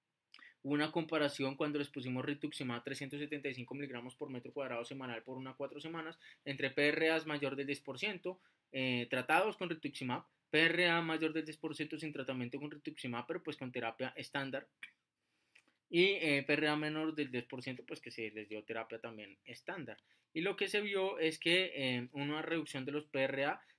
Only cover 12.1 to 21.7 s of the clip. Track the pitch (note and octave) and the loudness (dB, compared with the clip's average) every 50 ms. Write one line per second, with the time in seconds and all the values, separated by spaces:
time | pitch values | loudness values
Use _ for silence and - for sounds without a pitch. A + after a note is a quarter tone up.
12.1 | D3 C#3+ C3 C3+ C3 B2+ B2 A#2+ C3+ D3+ D3+ D3 D3 D3 - D#3 D3+ - - B2+ | -4 -4 -4 -2 -2 -2 -2 -4 -4 -6 -6 -8 -10 -8 -10 -10 -8 -6 -6 -4
13.1 | A#2+ A#2+ B2 - E3+ F3+ - D#3 C#3+ - C3+ B2+ B2 B2+ A#2 A2+ - - B2+ B2+ | -4 -4 -2 -4 -4 -4 -4 -6 -6 -6 -6 -6 -4 -4 -4 -4 -2 -4 -6 -6
14.1 | - D3+ - - - C#3+ C#3 C3+ B2+ C#3 - - _ _ - - _ _ _ _ | -6 -8 -8 -4 -4 -4 -2 -2 -4 -6 -8 -10 _ _ -18 -18 _ _ _ _
15.1 | _ _ _ _ _ _ _ _ _ - - _ _ _ _ - - E3+ F3+ G3 | _ _ _ _ _ _ _ _ _ -20 -20 _ _ _ _ 2 6 6 6 6
16.1 | G3 F#3 D#3+ D3+ C#3+ C#3 C3+ - D3 D3 D#3 D3+ D3+ D3+ D3+ D3+ D#3 D#3 D#3 D#3+ | 6 4 4 4 4 4 4 4 2 4 4 4 4 2 0 0 0 0 -2 -2
17.1 | D#3 D3+ D3 B2+ B2+ B2 A#2+ - - B2+ B2 C3+ B2+ B2+ B2 - D3+ - - A#2+ | 0 -2 -2 -2 -2 -4 -4 -4 -8 -8 -6 -6 -8 -8 -8 -10 -10 -10 -10 -10
18.1 | - - A2+ G#2+ G#2 G#2+ G#2 G2+ G#2+ G#2+ G#2+ - A2 A2+ A2+ - A#2 A2+ - A#2+ | -8 -6 -6 -6 -6 -8 -8 -8 -8 -8 -6 -6 -6 -6 -6 -6 -8 -8 -8 -8
19.1 | A2+ G#2+ G#2 G2 F#2+ _ _ B2+ A#2 - - - F#3 F#3 C#3 A#2 G#2 - - _ | -10 -10 -14 -14 -16 _ _ -14 -14 -12 -10 -8 -8 -8 -8 -10 -10 -14 -16 _
20.1 | _ _ _ _ - D#3+ E3+ G3 F#3+ - G3+ F#3+ G#3 G#3 G#3 G3+ G3+ F#3+ F#3+ F#3+ | _ _ _ _ -4 -2 0 0 0 0 0 2 2 0 0 2 2 2 2 2
21.1 | G3 - D#3+ D#3+ D#3 - - E3+ E3+ F#3 F#3+ - | 2 2 2 2 2 2 4 4 6 6 4 2